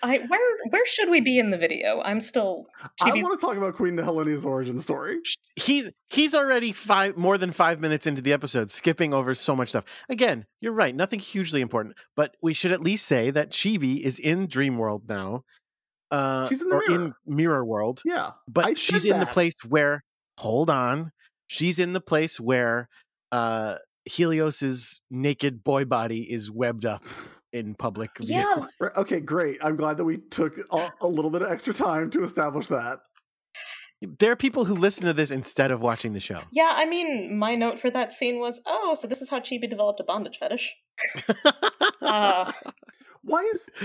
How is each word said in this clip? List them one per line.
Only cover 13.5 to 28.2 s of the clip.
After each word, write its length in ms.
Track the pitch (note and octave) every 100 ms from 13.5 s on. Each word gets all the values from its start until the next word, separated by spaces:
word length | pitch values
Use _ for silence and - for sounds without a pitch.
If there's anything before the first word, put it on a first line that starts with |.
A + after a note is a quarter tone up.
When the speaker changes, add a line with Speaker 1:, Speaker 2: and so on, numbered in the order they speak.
Speaker 3:
Chibi 480 | - G3+ G#3+ C3+ C3+
is 180 | C#3 B2
in 300 | B2 F3 F#3+
Dream 300 | B2+ C#3 A#2+
World 300 | A2 G#2 A2+
now. 360 | G#2 F#2+ A#2+ - _ _ _ _ _ _
Uh, 380 | C#3+ C3+ C3 C3
Speaker 2:
She's 120 | C4
in 80 | F4+
the 40 | -
Speaker 3:
or 60 | A4
Speaker 2:
mirror. 160 | F3
Speaker 3:
in 100 | E3+ -
Mirror 400 | - C#3+ E3 C#3+ A#2
World. 360 | G#2+ A2 C3
Speaker 2:
Yeah, 260 | D#4+ F4 - - -
Speaker 3:
But 160 | A#2
Speaker 2:
I 100 | E3+
Speaker 3:
she's 280 | - - G#3
Speaker 2:
said 80 | F#3+
Speaker 3:
in 60 | F3+
the 60 | F#3
Speaker 2:
that. 60 |
Speaker 3:
place 200 | F#3 E3+ - A#2
where, 340 | D3+ C#3+ D3 _ _ _ -
hold 320 | A2 A#2 E3
on, 420 | C#3 B2 C#3 E3 _ _ _ _
she's 320 | - E3 F3
in 140 | F3
the 80 | F3+
place 400 | - D#3 D#3+ -
where, 480 | A#2+ B2+ A#2+ A#2 B2 _ _ _ _
uh, 460 | B2 A#2 A2+ A2 F2 - _ -
Helios's 960 | - E3+ D#3 D#3 - C3+ B2+ - - _
naked 540 | B2+ C#3+ C#3+ C#3 A#2+
boy 220 | C#3 C#3 C3+
body 440 | A#2+ A2+ A2+ A#2
is 200 | A#2 G#2
webbed 340 | A2 A#2+ A#2
up 180 | A2 G#2 - - - - _
in 200 | A#2+ G#2+
public 360 | G#2 A#2 G2+ A2
view. 180 | -